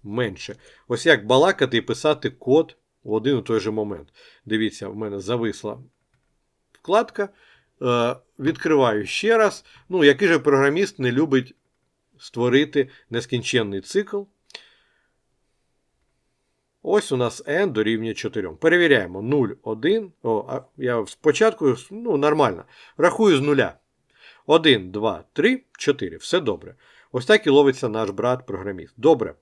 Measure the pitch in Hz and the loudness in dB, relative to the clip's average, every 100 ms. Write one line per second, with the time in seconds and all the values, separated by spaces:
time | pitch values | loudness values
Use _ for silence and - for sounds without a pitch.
0 | 104 113 113 90 - 107 _ _ - 117 | -8 -4 -4 -6 -14 -16 _ _ -8 -2
1 | 165 123 107 131 180 - 131 117 - 110 | 4 2 4 4 4 2 -2 -2 -4 -2
2 | 156 147 - - 123 151 160 _ _ _ | -2 -2 -4 -6 2 2 2 _ _ _
3 | 104 107 123 127 - 110 104 107 104 87 | -6 -4 -2 -2 -2 -2 -2 -4 -6 -10
4 | 71 _ _ _ - 110 110 - 98 101 | -16 _ _ _ -6 -4 -4 -6 -12 -10
5 | 107 101 95 120 110 - 107 131 - _ | -10 -8 -6 -4 -4 -6 -12 -12 -18 _
6 | _ _ _ _ _ _ _ _ - 208 | _ _ _ _ _ _ _ _ -2 0
7 | 220 - 202 _ _ _ _ _ 127 120 | 0 -6 -8 _ _ _ _ _ -2 0
8 | 117 - _ - 143 - 160 147 123 107 | -2 -4 _ -6 -6 -4 0 2 2 0
9 | 95 - 208 226 208 - - - _ 180 | -4 -4 0 2 2 -2 -14 -20 _ 4
10 | 143 135 196 156 147 139 139 165 196 - | 4 6 4 2 4 4 2 2 -2 -2
11 | 127 127 156 131 127 _ _ _ _ _ | -2 0 2 0 0 _ _ _ _ _
12 | _ _ - 117 123 131 151 147 135 - | _ _ -12 -4 2 2 2 0 -2 -8
13 | _ 117 117 120 123 120 104 98 - 196 | _ -8 -6 -6 -2 -2 -2 -6 -4 -4
14 | 196 202 202 _ _ - _ _ _ _ | -4 -8 -12 _ _ -20 _ _ _ _
15 | _ _ _ _ _ _ _ _ _ _ | _ _ _ _ _ _ _ _ _ _
16 | _ _ _ _ _ _ _ _ 165 202 | _ _ _ _ _ _ _ _ -2 -2
17 | - 127 117 - - 160 202 107 107 110 | 0 -2 -2 -4 -4 -2 0 0 0 -2
18 | 113 98 107 110 90 80 160 175 165 123 | -4 -8 -8 -6 -8 -2 2 4 4 2
19 | 90 95 113 143 107 - 110 110 151 220 | 0 -6 -2 0 0 -4 -10 -4 -2 -2
20 | 190 _ 117 110 127 127 - - 127 117 | -4 _ -4 -2 -4 -10 -12 -8 -4 -4
21 | 98 - 151 147 220 - 147 123 - 208 | -6 -2 0 2 2 2 0 0 -6 -10
22 | 233 147 147 151 123 87 - - - - | -4 0 2 2 2 0 -12 -20 -16 0
23 | 175 180 214 139 147 139 92 - _ _ | 0 4 4 4 2 0 0 -6 _ _
24 | _ _ - _ - 160 156 113 90 104 | _ _ -20 _ 0 2 4 2 0 -4
25 | 107 82 - - 202 262 - - 151 127 | -4 -6 -8 -2 0 0 -6 -4 -4 -2
26 | 92 82 - 175 131 85 92 - _ _ | -6 -10 -4 -2 -2 -6 -12 -20 _ _
27 | _ 127 127 214 156 139 139 131 120 110 | _ -6 2 2 6 6 6 2 -4 -4
28 | 104 98 120 123 - 95 98 92 - - | -4 -2 -2 -4 -6 -10 -10 -12 -14 0
29 | 143 135 80 - | 2 2 0 -10